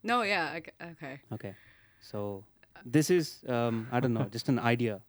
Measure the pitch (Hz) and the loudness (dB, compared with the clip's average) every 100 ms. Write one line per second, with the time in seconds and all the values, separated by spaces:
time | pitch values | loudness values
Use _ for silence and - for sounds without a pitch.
0 | 214 247 208 202 156 160 - _ 170 165 | 2 2 4 2 0 -4 -10 _ -14 -12
1 | 143 139 _ 110 101 92 - _ _ _ | -12 -12 _ -10 -8 -12 -20 _ _ _
2 | - 107 101 101 101 _ _ - 123 120 | -12 -6 -6 -6 -12 _ _ -18 2 2
3 | 147 180 151 - - 123 117 113 117 120 | 4 2 0 -8 -4 0 0 0 -2 0
4 | 120 113 127 117 - 123 117 120 117 101 | 2 0 -2 -4 0 2 4 2 2 -2